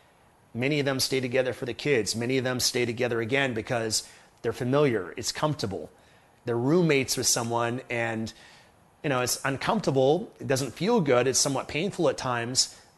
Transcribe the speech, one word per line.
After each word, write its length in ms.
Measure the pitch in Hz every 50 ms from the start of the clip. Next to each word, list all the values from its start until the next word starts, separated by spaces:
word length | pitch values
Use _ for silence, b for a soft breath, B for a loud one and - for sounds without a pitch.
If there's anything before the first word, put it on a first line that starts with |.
| b b b b b b b b _ _ -
Many 240 | 113 123 139 151 147
of 80 | 135
them 140 | 143 135 131
stay 180 | 127 - 135 131
together 340 | 127 127 120 127 127 127
for 120 | 117 - 135
the 100 | 123 107
kids. 400 | - - 147 143 117 104 95 -
Many 240 | 110 120 120 131 131
of 60 | 120
them 160 | 127 127 123
stay 260 | 117 - - 123 120
together 340 | 117 117 110 123 120 120 113
again 340 | 117 107 131 135 139 131 117
because 540 | 110 104 - 131 117 113 113 107 - - B B B B B B B
they're 100 | - 120
familiar. 600 | 110 - 131 123 131 147 151 139 113 104 90 82 76
It's 160 | - - -
comfortable. 580 | - - 156 151 147 - - 104 95 82 78 - - b b b b b b b b b b
They're 120 | 123 117
roommates 600 | 120 120 135 156 185 175 160 143 135 131 - -
with 100 | 135 117
someone 540 | - - 131 117 117 117 117 120 117 120 127 - -
and, 420 | 123 117 117 113 113 110 113 110 - B B B B B B B B B B _ _ _
you 80 | - 156
know, 100 | 135 127
it's 200 | 123 120 - - -
uncomfortable. 880 | 135 139 123 - - 208 214 - 175 139 135 131 135 151 180 220 - - -
It 80 | 127
doesn't 280 | 120 135 127 139 120 -
feel 260 | - 165 208 240 226
good. 260 | 160 139 123 123 123
It's 140 | 135 120 -
somewhat 260 | - 147 135 127 -
painful 420 | - - 147 175 202 - - 170 135
at 80 | 120
times. 600 | - - 131 123 120 117 117 131 127 - - B B B B B